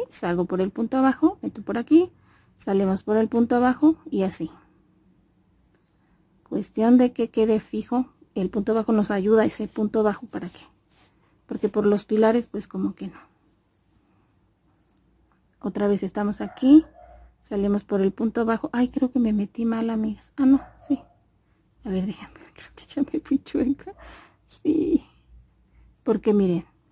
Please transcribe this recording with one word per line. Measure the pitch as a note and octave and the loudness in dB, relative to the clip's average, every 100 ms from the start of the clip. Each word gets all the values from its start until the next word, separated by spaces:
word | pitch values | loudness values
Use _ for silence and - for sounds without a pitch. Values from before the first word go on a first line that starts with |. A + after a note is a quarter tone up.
| B4 | 2
salgo | - F#3+ F3 F3 | -6 -4 -2 -2
por | F#3 | -2
el | F#3+ | -2
punto | - A3+ C4 | -2 -4 0
abajo, | C4 B3+ D#4+ G4 | 0 2 0 0
meto | A3 - | -10 -10
por | G3+ A#3 | -8 -6
aquí, | A#3+ D#4 F4+ - _ _ _ _ | 4 4 4 -4 _ _ _ _
salimos | - G3 G3 G3 | -2 0 0 -2
por | - G#3+ | 0 0
el | A3 | 0
punto | A#3 A#3 B3 | 0 2 2
abajo | B3 B3+ D4+ D#4+ - | 2 4 2 2 -4
y | A3 | -4
así. | F#3+ - D#3+ - _ _ _ _ _ _ _ _ _ _ _ _ _ _ _ _ _ _ _ | -4 -4 -10 -12 _ _ _ _ _ _ _ _ _ _ _ _ _ _ _ _ _ _ _
Cuestión | - G3 - A3 B3 | -8 -6 -2 4 4
de | B3 | 4
que | - A#3 | 0 -4
quede | - A3 A3 | 0 2 0
fijo, | - G#3+ G#3+ B3 B3+ _ _ - | -2 -10 -4 -4 -4 _ _ -6
el | F#3 | -4
punto | G#3+ G#3 | -4 -2
bajo | A3 A3 | -2 0
nos | A3 G#3 | -2 -2
ayuda | G3+ F#3+ A3 | -2 2 2
a | G#3+ | 2
ese | - G#3+ | -2 -10
punto | - G#3+ A3 | -4 -2 0
bajo | G#3+ G3+ A3 | 0 -2 -10
para | - F3 | -14 -14
que, | - - _ _ - - _ _ _ _ | -16 -20 _ _ -20 -20 _ _ _ _
porque | G#3 G#3 | -6 -4
por | G#3 G#3 | 0 2
los | G#3 - | 0 0
pilares | G#3+ A3 A#3 A#3 | 2 4 2 -2
pues | G#3 - | -10 -10
como | F#3+ G3 G3 | -6 -6 -6
que | G3 | -14
no. | - - _ _ _ _ _ _ _ _ _ _ _ _ _ _ _ _ _ _ _ _ _ _ _ | -16 -20 _ _ _ _ _ _ _ _ _ _ _ _ _ _ _ _ _ _ _ _ _ _ _
Otra | G#3 F#3+ G3+ | -10 -4 -2
vez | G3+ | 0
estamos | F#3+ - G#3 G#3 | -4 -4 -4 -4
aquí, | G3+ - C4 D4+ D#4+ - - - - _ | -10 -2 6 8 6 -8 -20 -20 -20 _
salimos | _ G#3 G3+ G3+ | _ -4 0 -2
por | G3+ G3+ | -2 0
el | F#3+ | 0
punto | F#3+ A3 A3+ A3+ | 0 -4 -2 -2
bajo. | A3+ - | -2 -4
Ay, | A#3+ B3 | -2 -2
creo | C#4 B3+ | 0 -2
que | C4 | 0
me | A3+ | 0
metí | G#3+ G#3 - | 0 -4 -4
mal, | A3+ A3+ A3+ | -4 -2 -4
amigas. | A3+ A3 G#3 - - | -4 -4 -6 -14 0
Ah, | C4+ | 4
no, | C4+ - - - | 4 2 -18 -6
sí. | C#4 - _ _ _ _ _ _ _ | -6 -6 _ _ _ _ _ _ _
A | A#3 | -6
ver, | F#3 F#3+ | -4 -4
déjenme, | - - - - | -8 -16 -20 -20
<laughs> | - | -20
creo | - - | -20 -20
que | - | -12
ya | - | -6
me | C#4 D#4 | -4 -4
fui | - C4+ | -4 -4
chueca. | - - B3+ C#4 - G4+ - - - _ _ | -4 -4 -2 -4 -8 -20 -20 -20 -20 _ _
Sí. | - - - - - - _ _ - _ _ _ _ _ _ | -8 -2 -2 0 -2 -4 _ _ -20 _ _ _ _ _ _
Porque | - A3 - | -4 -2 0
miren, | G#3 F#3+ E3+ - _ _ | 2 2 -2 -6 _ _